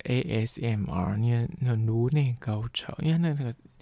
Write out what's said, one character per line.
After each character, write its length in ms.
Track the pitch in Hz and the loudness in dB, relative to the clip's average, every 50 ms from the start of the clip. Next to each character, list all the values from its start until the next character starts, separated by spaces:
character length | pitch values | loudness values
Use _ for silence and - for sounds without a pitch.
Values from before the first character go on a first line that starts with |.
| - | -2
A 400 | - 123 127 - - 110 110 110 | -2 0 0 0 0 -2 -2 -2
S 160 | 113 - - | -2 -4 -4
M 300 | - 117 113 104 101 - | -2 0 0 0 0 -2
R， 260 | - 90 90 - 101 | 0 0 0 0 0
你 160 | 104 113 120 120 | 2 2 2 2
很， 160 | 117 117 - - - 127 | 2 0 -2 -2 -2 0
很 220 | 127 120 110 110 | 0 2 2 2
颅 240 | 110 113 113 117 127 | 2 2 2 2 2
内 260 | 147 151 143 131 120 117 | 2 2 2 2 0 -2
高 260 | - 113 107 107 110 120 - | -4 -4 -4 -4 -4 -4 -6
潮， 240 | - - - - - | -8 -8 -8 -8 -4
因 120 | - 156 160 | 0 2 2
为 60 | 165 | 4
那 140 | 170 165 147 | 2 2 0
个 220 | 143 139 120 117 - _ - _ - | -2 -4 -6 -6 -8 _ -20 _ -20